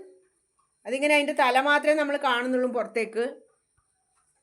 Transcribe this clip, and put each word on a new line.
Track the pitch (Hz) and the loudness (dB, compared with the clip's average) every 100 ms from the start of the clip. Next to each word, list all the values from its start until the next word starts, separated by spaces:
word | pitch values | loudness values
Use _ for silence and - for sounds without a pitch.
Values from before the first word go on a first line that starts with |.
| - - _ _ _ _ _ _ 202 | -14 -20 _ _ _ _ _ _ -8
അതിങ്ങനെ | 262 294 | -2 2
അതിൻ്റെ | 294 285 | 2 2
തല | 302 262 254 | 2 2 4
മാത്രമേ | 277 294 302 311 | 4 2 2 0
നമ്മൾ | 285 285 | 0 -2
കാണുന്നുള്ളൂ | 269 240 254 254 254 | -2 -2 -2 -2 -2
പുറത്തേക്ക്. | 233 214 233 220 214 254 - _ _ _ _ _ _ _ _ _ _ | -4 -6 -6 -6 -4 -6 -8 _ _ _ _ _ _ _ _ _ _